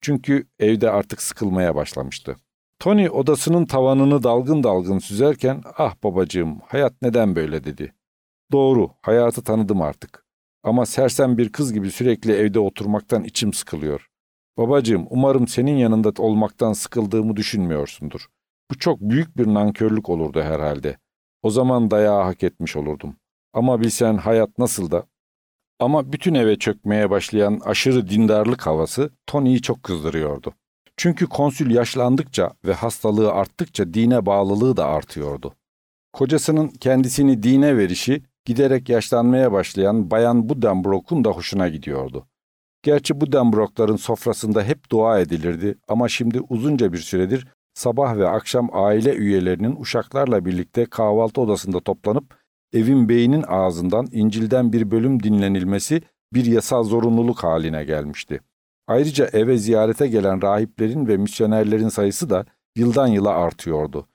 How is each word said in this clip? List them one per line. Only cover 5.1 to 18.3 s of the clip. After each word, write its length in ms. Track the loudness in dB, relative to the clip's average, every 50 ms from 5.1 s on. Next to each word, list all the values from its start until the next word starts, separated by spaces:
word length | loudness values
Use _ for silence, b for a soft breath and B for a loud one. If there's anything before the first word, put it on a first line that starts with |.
| -2 0 2 2 0 0 0 -2 -2 -2 -8 -16 -6 -4
"Ah 160 | -4 -4 -4 _ -4
babacığım, 560 | -2 0 0 -2 0 0 -2 -2 -2 -4 -10 -14
hayat 280 | _ -2 0 0 0 -2 _ -4
neden 340 | -2 0 2 2 2 0
böyle?" 280 | 0 -2 -4 -4 -6 -8
dedi. 300 | -8 -10 -10 -12 -14 _ _ _ _ _ _ _ _ _ _ _ _ 0
"Doğru, 380 | 2 4 4 4 4 2 0 _ _ _
hayatı 400 | 0 2 2 2 2 0 -4 -4
tanıdım 400 | -2 0 0 0 0 0 0 -2
artık. 420 | -2 -4 _ -16 -20 _ -20 _ _ _ _ _ _ _ _ _
Ama 240 | -2 0 0 0
sersem 520 | 0 0 0 0 0 2 2 2 2 2 2
bir 140 | 0 -2 0
kız 200 | -4 -4 -2 -2
gibi 180 | -4 -4 -4
sürekli 420 | -6 -2 0 0 0 0 0 0 2
evde 260 | 2 2 2 2 2
oturmaktan 680 | 0 0 -2 -6 -4 -2 -2 -4 -2 _ -2 -2 -2
içim 280 | -4 -6 -4 -4 -4 -4
sıkılıyor. 560 | -6 -8 -8 -10 -8 -6 -6 -6 -6 -8 _ _ _ _ _ _ _ _ _ _ -4
Babacığım, 480 | 0 2 2 2 2 2 0 0 0 -2
umarım 380 | -2 0 2 2 2 2 0 0
senin 280 | 0 -2 0 0 2
yanında 460 | 2 2 2 2 2 2 0 0 0 -2
olmaktan 500 | 0 2 2 0 -2 -2 _ -2 -2 -2
sıkıldığımı 640 | -2 -6 -6 -4 -4 -4 0 0 -2 -2 -2 -2
düşünmüyorsundur. 880 | -4 -6 -4 -4 -4 -2 -2 -2 -4 -4 -6 -10 -12 -12 -12 -12 -12 -18 _